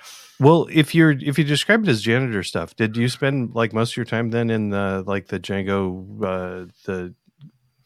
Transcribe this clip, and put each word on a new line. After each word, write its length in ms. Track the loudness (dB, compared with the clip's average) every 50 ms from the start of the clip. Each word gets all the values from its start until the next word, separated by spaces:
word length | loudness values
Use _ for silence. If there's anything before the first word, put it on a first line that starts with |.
| -20 -20 -20 -20 -20 -18 _ 4
Well, 280 | 6 8 8 6 4 2 2
if 220 | 2 2 4 4
you're, 160 | 4 6 6
if 280 | 4 2 -2 -2 0 0
you 60 | 2
describe 380 | 2 0 -2 2 2 2 2 4
it 80 | 2
as 100 | 0 2
janitor 420 | 2 0 0 0 0 -2 -2 -4 -4
stuff, 320 | -4 -6 -6 -6 -6 -4
did 200 | -2 -2 -2 0
you 140 | 0 0 0
spend, 440 | 0 0 -2 0 0 0 -2 -4 -2
like, 200 | -2 -2 0 0
most 180 | -2 -2 -2 -2
of 40 | -6
your 80 | -6
time 240 | -4 -2 -2 -2 -2
then 180 | -2 0 0 0
in 220 | 0 0 0 -2
the, 340 | -2 -2 -2 -2 -2 -4 -4
like, 200 | -4 -4 -4 -4
the 120 | -6 -8 -8
Django, 840 | -6 -4 -4 -4 -2 0 0 0 0 -2 -4 -6 -12 -14 -8 -6 -4
uh, 500 | -4 -2 -4 -4 -6 -8 -10 -12 -16 -18 _ -8
the, 280 | -6 -6 -6 -6 -10 -12 _ _ _ _ _ -20 -20 _ _ _ _ _ _ _